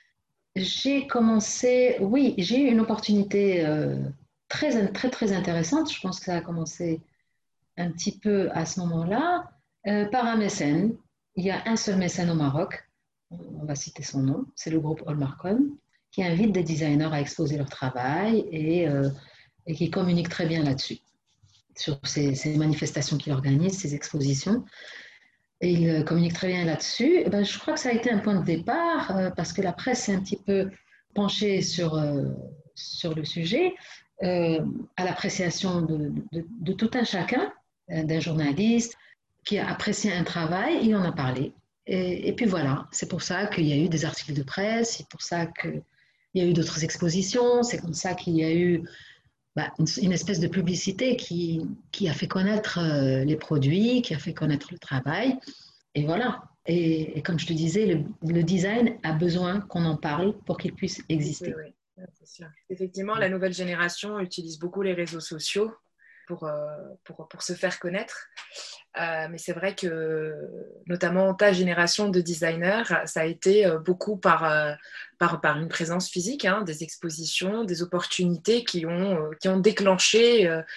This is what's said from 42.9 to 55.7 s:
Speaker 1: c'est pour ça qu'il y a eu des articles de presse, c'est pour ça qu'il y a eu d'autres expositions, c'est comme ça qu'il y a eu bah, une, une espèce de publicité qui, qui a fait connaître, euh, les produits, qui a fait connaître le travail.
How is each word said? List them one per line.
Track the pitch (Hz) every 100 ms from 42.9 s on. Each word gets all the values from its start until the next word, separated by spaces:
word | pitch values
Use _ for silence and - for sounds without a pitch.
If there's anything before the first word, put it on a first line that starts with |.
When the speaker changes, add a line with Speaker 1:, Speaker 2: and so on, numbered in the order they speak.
Speaker 1:
c'est | - -
pour | 175
ça | - 180 208
qu'il | - 151
y |
a | 143
eu | 180
des | 160 151
articles | - -
de | 143
presse, | 139 - 202 226 233 -
c'est | -
pour | -
ça | - 175 165
qu'il | 170 165 156 - _ _ _ _ 185
y |
a | 175
eu |
d'autres | 165 156 -
expositions, | 156 - 175 175 190 247 240 240
c'est | 240 175
comme | 170 151
ça | 190
qu'il | 180 - 160
y |
a | 160
eu | 165 175 170 170 - - - _ _ _ -
bah, | 147 -
une, | 160 -
une | 185
espèce | 175 - 185
de | 170
publicité | 196 175 180 - 190 254 240
qui, | - 175 170 165 - - -
qui | - 190
a |
fait | 139 175
connaître, | 190 190 214 208 175
euh, | 165 147 135 131 135
les | 151
produits, | - 151 135 175 226 247
qui | 240
a | 151
fait | - 156
connaître | 156 143 -
le | 175
travail. | - 131 131 170 262 254 - - -